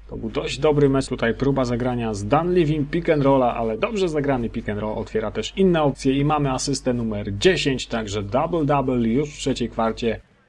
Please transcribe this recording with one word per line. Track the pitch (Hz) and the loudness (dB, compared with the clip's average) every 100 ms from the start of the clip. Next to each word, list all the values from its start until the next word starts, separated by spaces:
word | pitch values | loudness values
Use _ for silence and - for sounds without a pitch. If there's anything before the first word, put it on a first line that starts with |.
| - | -14
To | 117 | -10
był | 110 | -6
dość | 135 131 120 | -4 -6 0
dobry | 151 147 143 | 2 4 4
mecz. | 135 - | 4 -2
Tutaj | 127 117 | -2 -2
próba | 104 135 139 120 | 0 0 0 0
zagrania | 120 123 120 113 | 0 -2 -2 -4
z | 104 104 | -4 0
Dunleavym | 143 175 180 151 156 147 | 2 2 2 2 0 0
pick | 170 170 | -2 2
and | 151 | 2
rolla, | 135 135 120 120 | 4 4 4 2
ale | 113 110 | -2 -2
dobrze | 226 214 185 | -2 0 0
zagrany | 151 139 127 110 | 0 0 0 -2
pick | 113 113 | -4 -4
and | 104 | -4
roll | 107 107 | -4 -6
otwiera | 104 110 107 | -4 -4 -4
też | 107 104 - | -6 -6 2
inne | 190 170 | 4 4
opcje | 147 - 135 | 2 0 0
i | 139 147 | 2 2
mamy | 151 139 | 2 0
asystę | 131 - 131 131 | -2 -2 -2 -2
numer | 120 113 104 104 101 | -2 -2 -4 -6 2
dziesięć, | 185 165 139 123 - | 2 4 0 -2 -4
także | 117 107 104 | -6 -4 -6
double-double | 101 123 170 170 143 147 131 123 113 | -2 -2 0 0 2 2 2 0 2
już | 123 147 | 0 -2
w | - | -4
trzeciej | 139 120 117 | -4 -2 -4
kwarcie | - 113 110 117 104 _ _ | -2 -2 0 -4 -4 _ _